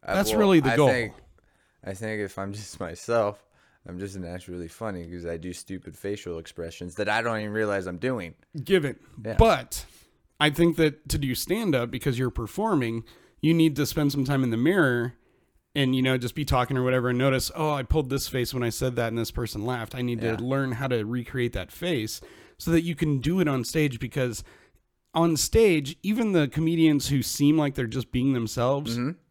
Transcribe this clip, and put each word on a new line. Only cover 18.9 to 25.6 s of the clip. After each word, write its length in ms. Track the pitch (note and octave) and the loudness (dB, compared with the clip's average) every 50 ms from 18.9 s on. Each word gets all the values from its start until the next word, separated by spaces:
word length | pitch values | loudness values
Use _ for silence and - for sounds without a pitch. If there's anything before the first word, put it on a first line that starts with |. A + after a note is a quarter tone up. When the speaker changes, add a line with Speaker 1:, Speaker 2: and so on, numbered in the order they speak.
| B2 A#2+ | 0 -2
Speaker 2:
that 100 | A#2+ A2+ | -2 -2
and 80 | A2+ A#2 | -2 -2
this 140 | A2+ - | -4 -4
person 340 | - - B2 A2 - G#2+ G#2 | -4 -6 -6 -6 -6 -6 -6
laughed." 300 | A#2+ B2+ A#2+ A2+ - - | -4 -4 -6 -6 -8 -6
I 60 | C3 | -6
need 200 | B2 B2 A#2+ A2+ | -4 -4 -4 -2
Speaker 1:
Yeah. 140 | A2+ A#2 A2 | -2 -2 -2
Speaker 2:
to 80 | G#2 A2+ | -2 -2
learn 300 | B2 C3+ C#3 C3+ C3 B2 | -2 -2 -2 0 -2 -4
how 140 | A2 C#3 C3+ | -4 -4 -2
to 140 | B2+ A#2 G#2+ | -2 -2 -2
recreate 480 | G#2+ A#2+ B2 A#2+ - - C3 B2 A#2+ - | -2 -4 -6 -6 -6 -4 -2 -2 -2 -2
that 180 | G2+ F2+ - | -4 -8 -8
face 480 | - - E3+ F3 F3 B2+ G#2+ A2 - - - - - - - - _ _ | -10 -6 -4 -2 -2 -2 -2 -4 -8 -10 -14 -18 -20 -20 -20 -20 _ _
so 140 | - - | -2 2
that 100 | E3 E3 | 2 2
you 120 | E3 E3+ E3+ | 2 0 -2
can 240 | - E3+ D#3 D3 C3+ | -2 0 0 0 0
do 200 | A#2+ C#3+ E3+ F#3+ | 0 0 2 2
it 80 | F3+ D3+ | 2 2
on 160 | C#3 C3 A#2+ | 2 0 -2
stage, 360 | - - E3 D3+ D3 B2+ A2+ | -2 0 0 0 0 -2 -4
because 440 | - A#2 - C#3+ C3 B2 A2 - - - - - _ _ _ _ _ _ _ _ _ _ _ | -8 -6 -4 -2 -2 -2 -4 -6 -12 -16 -20 -20 _ _ _ _ _ _ _ _ _ _ _
on 240 | D#3+ E3+ E3+ D#3+ D3 | 2 4 4 4 2
stage, 580 | - - - A3+ | 0 2 4 6